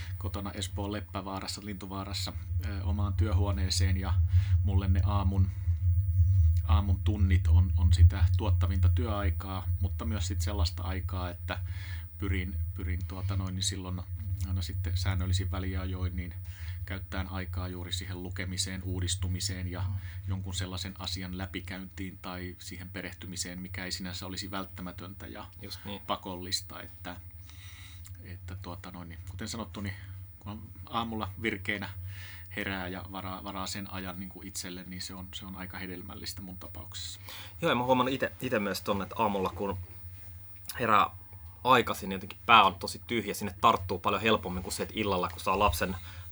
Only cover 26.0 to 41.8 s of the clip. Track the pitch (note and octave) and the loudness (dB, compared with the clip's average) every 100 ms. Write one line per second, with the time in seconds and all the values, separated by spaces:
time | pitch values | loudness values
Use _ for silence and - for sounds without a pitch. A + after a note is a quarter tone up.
26 | - - G2+ F2+ F2+ - - F#2 G2 - | -4 -4 -4 -8 -4 -6 -6 -14 -14 -12
27 | F2+ - - - - - - - - - | -12 -10 -14 -16 -18 -18 -18 -16 -16 -16
28 | - - F#2 F#2 - F#2+ F2+ F2 F#2 F2+ | -16 -14 -14 -12 -10 -10 -8 -10 -10 -12
29 | E2+ F2 - - A2 A#2 G2+ G#2+ G2+ - | -12 -12 -12 -10 -8 -6 -8 -6 -8 -8
30 | - - - - G2+ G#2 - - - A2+ | -12 -14 -16 -16 -12 -12 -12 -16 -6 -4
31 | A#2 A2 G2+ F#2 A2 G#2 F#2 G2+ G2+ - | -2 -4 -6 -4 -4 -2 -4 -4 -6 -8
32 | - - - - - G#2 G2 F#2+ F2+ F#2 | -10 -10 -14 -16 -12 -6 -4 -4 -6 -8
33 | F#2+ F#2+ F#2+ F#2+ G2 F#2+ F#2 G#2 F#2+ F#2+ | -10 -10 -8 -8 -8 -8 -6 -6 -8 -8
34 | F#2 F2+ F#2+ F2+ F#2 - F#2 F2+ F2+ F#2 | -8 -8 -10 -12 -12 -10 -10 -10 -12 -10
35 | - F#2+ F2 - G2 F#2 F#2 F2+ F#2 F2+ | -10 -12 -12 -12 -12 -12 -10 -10 -8 -10
36 | F#2+ G#2 F#2+ - F#2+ F2+ F2 - - - | -10 -12 -12 -10 -12 -12 -14 -14 -14 -12
37 | - - - - - - E3 A#2+ B2 B2+ | -12 -12 -14 -14 -14 -2 2 2 6 6
38 | B2+ C3+ - - C3 A2+ G2+ F2+ - G2 | 4 2 -2 -4 -2 0 0 -2 0 -2
39 | F#2 - G#2+ G2+ F#2 F2+ G2+ F#2+ - - | -2 0 2 2 -2 -2 -4 -4 -8 -14
40 | - - - - - - - - A#2 G#2 | -16 -16 -18 -20 -20 -20 -12 -2 4 6
41 | F2+ - - - - - B2 B2+ | 6 0 -18 -18 -18 -2 6 6